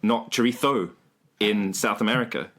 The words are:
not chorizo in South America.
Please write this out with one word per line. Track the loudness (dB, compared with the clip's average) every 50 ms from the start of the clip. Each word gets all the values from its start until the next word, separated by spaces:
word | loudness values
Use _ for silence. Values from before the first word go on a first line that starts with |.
not | 2 0 0 0 -2 -4
chorizo | -2 0 2 2 0 0 0 0 0 0 -2 -4 -8 _ _ _ _ _ _ _ _ _
in | 0 0 2 2 0 -2 -2
South | 0 0 0 0 2
America. | 2 2 2 2 0 0 -4 -6 -6 -8 _